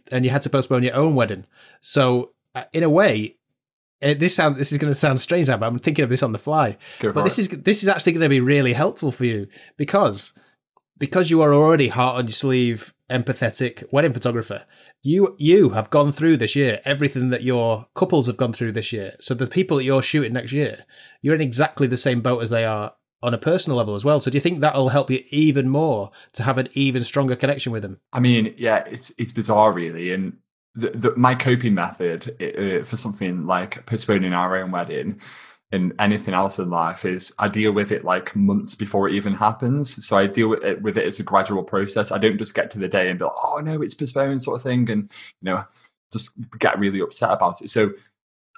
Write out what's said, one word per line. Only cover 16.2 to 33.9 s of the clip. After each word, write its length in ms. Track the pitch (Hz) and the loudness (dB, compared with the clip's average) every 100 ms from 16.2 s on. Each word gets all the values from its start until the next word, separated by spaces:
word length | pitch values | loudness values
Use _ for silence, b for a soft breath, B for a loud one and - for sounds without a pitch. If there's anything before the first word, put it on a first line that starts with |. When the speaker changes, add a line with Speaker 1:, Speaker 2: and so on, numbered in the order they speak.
| 160 151 | 2 2
Speaker 1:
this 180 | 110 139 | 2 0
year 240 | 135 104 | 0 0
everything 460 | 139 139 143 131 127 | -2 0 0 0 -2
that 140 | 123 | 0
your 420 | 123 123 113 110 - | 0 0 0 -2 -6
couples 320 | - 185 165 123 | -2 2 2 0
have 100 | 113 | -2
gone 160 | 123 | -4
through 200 | 110 117 | -2 -4
this 200 | 110 107 | -4 -6
year. 220 | 113 98 - | -8 -10 -12
So 120 | - | -8
the 140 | 123 127 | -4 -2
people 300 | 180 185 143 | 0 0 0
that 80 | |
you're 180 | 131 135 | 2 0
shooting 300 | - 151 117 | 2 -2 -2
next 200 | 123 117 | -4 -4
year, 320 | 139 143 - - b b b | -4 -4 -6 -18 b b b
you're 140 | 139 156 | 0 0
in 40 | |
exactly 460 | 143 117 156 - 135 | 0 0 -2 2 0
the 100 | 123 | 2
same 240 | 139 120 | 0 0
boat 220 | 120 123 | 0 -2
as 80 | 113 | 0
they 140 | 117 | 0
are 300 | 113 107 104 - _ _ | 0 -2 -6 -12 _ _
on 100 | 123 | -4
a 60 | 117 | -2
personal 380 | 156 175 - 123 | 0 0 2 0
level 180 | 107 | 0
as 100 | 104 | 0
well. 140 | 135 151 | 2 2
So 120 | - | 2
do 60 | 139 | 0
you 40 | |
think 180 | 175 170 | 0 0
that'll 280 | 151 139 131 | 0 2 2
help 180 | 143 135 | 2 0
you 120 | 127 - | -4 -2
even 380 | 143 156 139 131 | 2 4 4 2
more 420 | 143 160 110 101 b b | 0 0 -2 -4 b b
to 100 | - | -4
have 160 | 120 131 | -2 0
an 100 | 127 | -2
even 320 | 139 139 127 | 0 0 0
stronger 320 | 117 143 135 123 | -2 0 0 0
connection 340 | 135 143 127 | -2 -2 -4
with 100 | 113 | -6
them? 180 | 101 101 _ | -8 -14 _
Speaker 2:
I 60 | 123 | 2
mean, 340 | 123 117 110 - | 4 4 2 -2
yeah, 260 | 117 107 - | 2 2 0
it's, 260 | 117 - - | -12 -14 -8
it's 140 | 113 | -6
bizarre, 400 | - 101 107 107 | -6 2 4 4
really. 400 | 90 82 82 90 | 4 -4 -6 -6
And 260 | 92 92 - _ _ _ | -4 -6 -10 _ _ _
the, 160 | 113 117 | -6 -6
the, 260 | 113 117 - | 0 -2 2
my 200 | 127 123 | 2 2
coping 380 | 127 123 123 | 0 2 2
method, 640 | 95 85 - 87 82 - - | 0 -2 -4 -4 -4 -10 -10
uh, 420 | 87 - 101 90 | -8 -4 -2 -4
for 120 | - 113 | -4 -8
something 500 | 110 101 95 90 80 | -8 -6 -6 -4 -2
like 400 | 90 98 - | -2 -2 -10
postponing 460 | - | -6